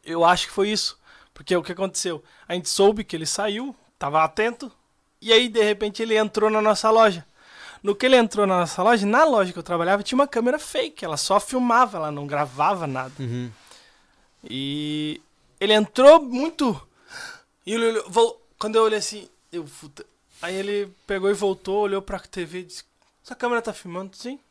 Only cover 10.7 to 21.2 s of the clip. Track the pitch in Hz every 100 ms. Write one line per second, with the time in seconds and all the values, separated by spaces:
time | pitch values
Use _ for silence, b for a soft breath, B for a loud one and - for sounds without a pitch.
10.7 | 302 302 - 175 147 - 196 - 254 247
11.7 | 233 240 196 156 147 143 143 143 127 156
12.7 | 196 156 127 131 131 127 120 123 110 b
13.7 | b b b b b b _ - 127 139
14.7 | 143 151 151 151 - _ _ _ _ 202
15.7 | 214 214 - 269 320 277 247 311 330 269
16.7 | 175 - B B B B B B _ -
17.7 | 226 226 220 - 180 233 - _ _ 214
18.7 | 220 220 214 - 208 - _ _ 170 147
19.7 | - 147 - - _ _ _ 170 190 196
20.7 | 202 196 _ - 196